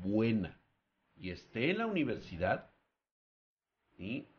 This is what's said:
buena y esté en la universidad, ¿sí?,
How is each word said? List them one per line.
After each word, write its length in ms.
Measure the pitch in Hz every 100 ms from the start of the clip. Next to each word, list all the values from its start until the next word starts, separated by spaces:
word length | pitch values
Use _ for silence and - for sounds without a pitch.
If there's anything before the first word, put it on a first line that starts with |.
buena 580 | 92 110 117 110 90 - _ _ _ _ _ -
y 140 | 90
esté 400 | 87 - 113 147
en 80 | 214
la 60 | 226
universidad, 840 | 185 127 101 - 85 92 127 - _ _ _ _ _ _ _ _ _ _ _ _ -
¿sí?, 300 | 98 131 -